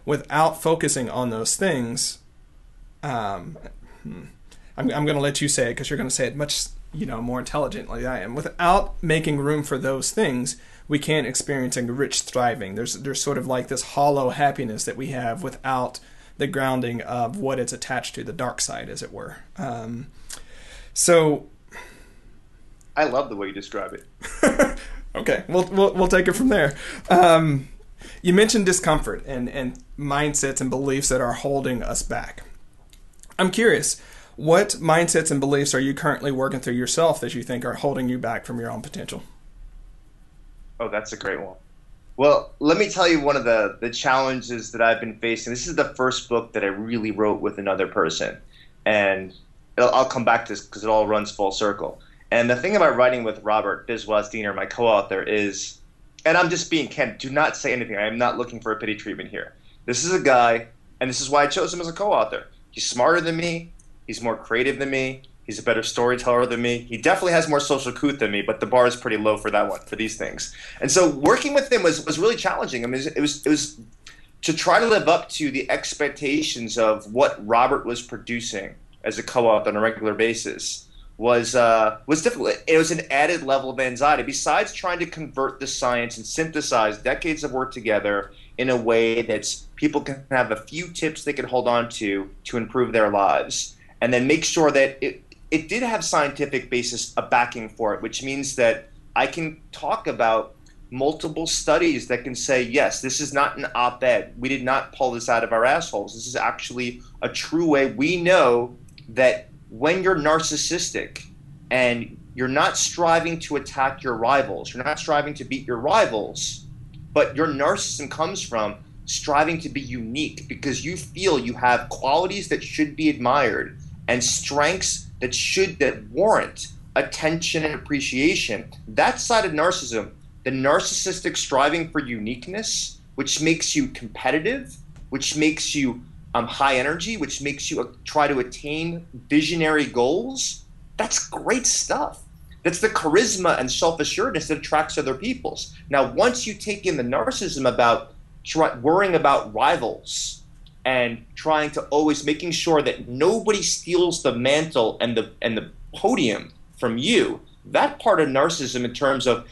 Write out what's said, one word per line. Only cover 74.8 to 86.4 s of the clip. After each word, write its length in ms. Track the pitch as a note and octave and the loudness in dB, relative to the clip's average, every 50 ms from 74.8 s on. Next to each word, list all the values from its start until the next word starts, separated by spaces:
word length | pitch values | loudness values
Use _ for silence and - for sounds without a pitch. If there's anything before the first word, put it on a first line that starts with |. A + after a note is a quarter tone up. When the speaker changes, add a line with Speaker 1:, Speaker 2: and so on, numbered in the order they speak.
| A#3 | 6
Speaker 2:
live 220 | A3+ G#3+ F#3 - | 6 4 4 6
up 200 | D#3 E3+ E3 - - | 4 4 4 2 -4
to 200 | - - D#3 C3+ | -6 -4 -4 -2
the 220 | B2 C3+ - - | -2 -2 -2 0
expectations 1080 | C#3 - - - - - D3 C#3 C#3 - D3 C3+ D3 D3+ D#3 - - B2 A#2 G#2+ A2+ | -2 -2 -2 -6 -4 -2 -2 -4 -2 -4 -2 0 0 0 0 -2 -4 -6 -6 -6 0
of 340 | A#2 A2 G#2+ G#2+ G#2 - G#2 | 2 4 4 4 0 -2 -4
what 320 | A2 C3 C#3 - - - G#2 | 2 2 2 2 2 -4 -2
Robert 360 | G#2+ A2+ A#2 B2+ C#3 C#3+ B2+ - | 2 4 4 4 4 2 0 -2
was 200 | A2+ A#2+ - - | -4 -6 -6 -8
producing 720 | - A#2+ G2+ - - A#2+ A#2 A2+ - A2+ G2 G2 - - - - - - - - | -12 -12 -12 -8 -6 -6 -6 -6 -6 -8 -8 -10 -10 -14 -18 -20 -20 -20 -6 -6
as 140 | - - | -4 -4
a 60 | A2+ - | -4 -8
co-author 460 | - - B2+ A#2 A2+ A2 G#2+ - G#2 | 0 2 4 6 6 6 6 4 2
on 60 | G2+ | 0
a 40 | G#2 | 2
regular 340 | A2 A2+ A2 - A2 G#2+ G2+ | 2 0 0 0 -2 -2 2
basis 720 | G#2+ A2 A#2 A2+ - - D#2 - - - - - - - - - - - - - | 2 2 2 2 -2 -6 -8 -8 -6 -8 -8 -8 -10 -14 -20 -20 -20 -20 -20 -10
was, 380 | - A2 A#2+ A#2+ A#2+ A2+ A#2 B2+ | -2 2 4 4 4 2 2 4
uh, 420 | B2 A#2 A2+ A2+ A2 A2 A2 A2 - - | 6 6 8 6 6 6 4 2 -2 0
was 160 | C3+ D#3 D#3 | 0 0 2
difficult. 320 | - A#3+ A#3 - G2+ G#2+ - - - | 2 0 0 2 0 0 -2 -2 2
It 100 | D#3+ D#3+ | 4 4
was 140 | D#3+ E3 E3 | 6 6 4
an 100 | F3 D#3+ - - | 0 -4 -2 0
added 320 | C3+ C#3 D3+ E3 F3 D3+ | 2 2 4 4 2 -2
level 300 | C#3+ C3+ C#3 C3+ C3 C3 | 0 0 0 0 0 -2
of 80 | B2 C3 | -2 -2
anxiety. 420 | C3 B2+ B2 A#2+ C#3+ D3+ D3+ C3 | -2 -2 0 2 4 4 4 4
Besides 500 | A2 C#3+ - - - E3 D#3 G3 A3 - | 0 -4 -4 -2 0 2 2 2 2 0
trying 280 | - - - F3+ F3 F3 | -6 -6 -4 -4 -2 -2
to 80 | E3+ | -4
convert 520 | E3+ - D#3+ D3+ C3+ - C3+ C3+ B2+ - - | -6 -6 -10 -12 -8 -4 -2 -2 -2 -2 -6
the 80 | C3+ | -8
science 500 | C3 - - C3+ B2 B2 A#2+ A#2+ A#2 - | -8 -6 -2 0 0 0 0 -2 -4 -8
and 80 | A2+ G#2+ | -12 -12
synthesize 720 | - - D#3+ | -8 -4 -4